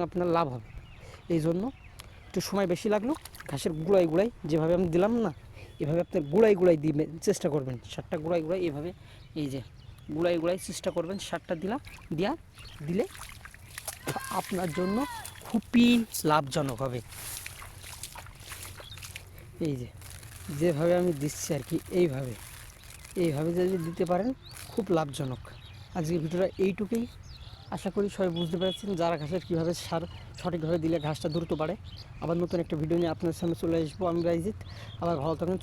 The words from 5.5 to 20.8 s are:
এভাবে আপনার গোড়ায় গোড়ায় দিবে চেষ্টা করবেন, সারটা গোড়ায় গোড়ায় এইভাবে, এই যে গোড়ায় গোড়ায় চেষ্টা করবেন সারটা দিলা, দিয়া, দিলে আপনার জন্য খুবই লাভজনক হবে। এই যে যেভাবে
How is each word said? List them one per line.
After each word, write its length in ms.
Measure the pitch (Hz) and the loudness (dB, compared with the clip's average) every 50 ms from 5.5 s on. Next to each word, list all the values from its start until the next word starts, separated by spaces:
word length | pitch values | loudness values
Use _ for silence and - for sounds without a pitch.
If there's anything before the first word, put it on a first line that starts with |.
| - - - - - - | -16 -16 -16 -14 -8 -4
এভাবে 180 | 160 143 165 170 | 0 2 2 2
আপনার 220 | 175 - - 175 147 139 | 2 2 0 0 0 4
গোড়ায় 240 | 156 214 226 214 202 175 | 6 8 8 8 8 8
গোড়ায় 180 | 185 180 165 147 147 | 8 8 8 6 4
দিবে 200 | 156 143 147 156 143 156 165 - | 2 2 2 0 0 -4 -2 0
চেষ্টা 220 | 214 - - - 160 139 | 0 2 2 2 0 0
করবেন, 220 | 147 131 131 127 117 - - | 0 0 -2 -6 -8 -8 -10
সারটা 240 | - 156 - - 185 156 151 | -10 -10 -6 -4 -4 -4 0
গোড়ায় 180 | 165 175 170 156 | 0 0 2 2
গোড়ায় 180 | 156 185 190 175 | 0 0 0 0
এইভাবে, 240 | 165 139 147 156 180 180 - - - - - - - - 160 | 0 0 -2 -4 -6 -8 -10 -16 -20 -18 -18 -18 -8 -4 -4
এই 60 | 147 135 | -2 -2
যে 80 | 135 131 - - - - - - - - - - 147 | -2 -4 -8 -10 -16 -18 -18 -18 -18 -14 -10 -6 -2
গোড়ায় 240 | 156 170 175 175 165 | 2 2 2 2 2
গোড়ায় 200 | 160 175 185 175 - | 2 0 0 -2 -4
চেষ্টা 240 | - 175 - - 190 - | -8 -8 -4 -4 -2 -2
করবেন 200 | 180 160 175 196 180 - - | -2 -2 -2 -4 -6 -6 -6
সারটা 260 | 180 160 - - 180 160 | -6 -6 -4 -4 -4 -2
দিলা, 140 | 170 190 240 302 - - - - - - 170 | -2 -2 -4 -4 -6 -10 -16 -16 -10 -4 -2
দিয়া, 160 | 151 190 233 330 - - - - - - - - - 147 | 0 0 0 0 -2 -6 -14 -18 -18 -16 -16 -14 -8 -4
দিলে 180 | 151 175 208 349 392 - - - - - - - - - - - - - - - - - - - - - - - - - 185 | 0 0 0 0 -2 -4 -12 -14 -14 -14 -16 -18 -18 -18 -18 -18 -16 -16 -12 -10 -10 -12 -8 -6 -6 -6 -6 -6 -4 -4 -4
আপনার 280 | - - 208 175 185 160 143 180 | -2 -2 -2 -2 -2 0 0 0
জন্য 180 | 180 190 202 240 285 - 932 855 807 - - - - | 0 2 2 0 0 -2 -4 -8 -10 -12 -14 -16 -4
খুবই 400 | - - 214 - - - 233 240 240 240 233 220 - - - - | -2 -2 -2 2 4 6 8 8 10 8 6 4 0 -2 0 4
লাভজনক 540 | 156 151 160 143 135 - 165 139 135 120 - 135 | 4 4 4 4 2 0 0 0 0 -2 -2 -2
হবে। 160 | 127 123 120 - - - - - - - - - - - - - - - - - - - - - - - - - - - - - - - - - - - - - - - - - - - - - - - - - - - - 170 | -2 -2 -4 -6 -8 -12 -12 -10 -10 -10 -10 -10 -12 -12 -14 -16 -16 -14 -16 -16 -16 -14 -14 -14 -14 -14 -14 -16 -16 -16 -16 -16 -14 -14 -12 -12 -12 -14 -14 -16 -16 -14 -14 -14 -14 -14 -14 -16 -18 -18 -18 -18 -14 -8 -4 -2
এই 80 | 151 139 123 | -2 -2 -4
যে 80 | 120 - - - - - - - - - - - - - 147 143 | -6 -10 -14 -16 -16 -16 -16 -16 -14 -16 -16 -14 -12 -10 -2 2
যেভাবে 340 | 170 180 151 143 | 2 2 4 4